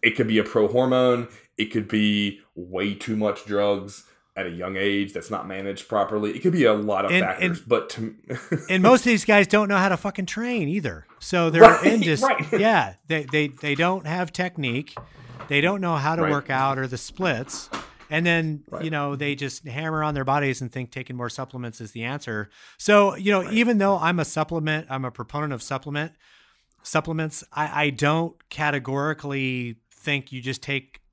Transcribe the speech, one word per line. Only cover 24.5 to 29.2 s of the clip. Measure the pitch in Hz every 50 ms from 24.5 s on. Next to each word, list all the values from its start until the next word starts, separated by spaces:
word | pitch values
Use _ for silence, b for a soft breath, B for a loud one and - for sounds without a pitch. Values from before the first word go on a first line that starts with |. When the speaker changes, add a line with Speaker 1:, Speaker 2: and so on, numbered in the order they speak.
| 170 165 151 156 156 156 160 -
Speaker 2:
I'm | 135 131 135
a | 127
proponent | 117 - 120 - - 147 151 151 139
of | 117
supplement, | - - 143 131 - 147 143 147 151 160 _ b b b b b b b b b b b b _ _
supplements, | - - 160 156 165 165 156 160 160 - - - _ -
I, | - 151 151 - 147 151
I | 147
don't | 135 113 147 143 151 160 165 165 - _ _ _
categorically | - - 156 151 143 143 120 123 131 139 139 151 156 151